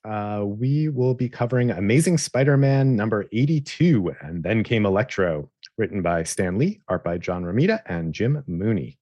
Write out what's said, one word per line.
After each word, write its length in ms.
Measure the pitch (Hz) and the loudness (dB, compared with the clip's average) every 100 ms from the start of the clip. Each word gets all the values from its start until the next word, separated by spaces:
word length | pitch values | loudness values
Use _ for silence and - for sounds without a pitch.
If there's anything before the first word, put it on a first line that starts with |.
Uh, 380 | 110 107 104 104 | -6 -6 -4 -4
we 460 | 101 104 127 143 156 | -6 -4 -2 0 0
will 240 | 131 127 | 0 0
be 120 | 120 123 | 0 -4
covering 440 | - 120 127 123 | -4 -2 0 0
Amazing 480 | 90 98 131 170 165 | 0 2 2 4 0
Spider-Man 760 | - 123 139 139 139 139 135 | 0 0 4 4 4 4 4
number 300 | 117 110 107 - | 2 2 -2 -2
eighty-two, 840 | 113 143 160 143 - 170 123 87 - | 0 2 0 -2 2 4 4 2 -6
And 220 | - 85 | -10 -6
Then 200 | 82 110 | 0 0
Came 220 | 101 113 | 2 2
Electro, 640 | 101 98 - - 92 78 71 _ - - | 2 2 0 0 0 -2 -6 _ -16 -6
written 240 | 98 101 | -4 -2
by 220 | 85 85 | 0 0
Stan 340 | 82 - 92 95 | -2 -2 -2 0
Lee, 240 | 170 208 - | 0 -2 -6
art 140 | 92 | -4
by 140 | 87 87 | -2 -4
John 280 | 90 90 | -4 -4
Romita 360 | 87 104 180 220 - | -2 0 2 0 -4
and 260 | 87 82 | -6 -4
Jim 320 | 76 113 147 - | -2 -2 -2 -4
Mooney. 520 | 85 104 104 - - | -4 -2 -2 -4 -14